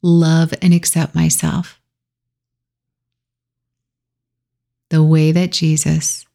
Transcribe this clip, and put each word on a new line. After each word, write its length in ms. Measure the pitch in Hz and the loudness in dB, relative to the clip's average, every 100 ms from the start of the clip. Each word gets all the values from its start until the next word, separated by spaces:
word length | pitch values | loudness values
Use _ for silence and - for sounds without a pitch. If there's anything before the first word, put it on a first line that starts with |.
love 520 | 175 170 160 165 165 - | 2 2 4 2 0 0
and 120 | 180 | 2
accept 400 | 175 170 170 160 | 2 0 -4 -4
myself 680 | 165 160 151 160 147 175 _ _ _ _ _ _ _ _ _ _ _ _ _ _ _ _ _ _ _ _ _ _ _ _ _ _ _ _ _ _ _ _ | -2 -2 -2 -4 -6 -8 _ _ _ _ _ _ _ _ _ _ _ _ _ _ _ _ _ _ _ _ _ _ _ _ _ _ _ _ _ _ _ _
the 160 | 160 | 0
way 300 | 156 160 156 | 2 4 2
that 180 | 165 180 | 0 -2
Jesus 760 | - 160 156 147 156 - - - | -2 -2 -2 -2 -2 -4 -10 -14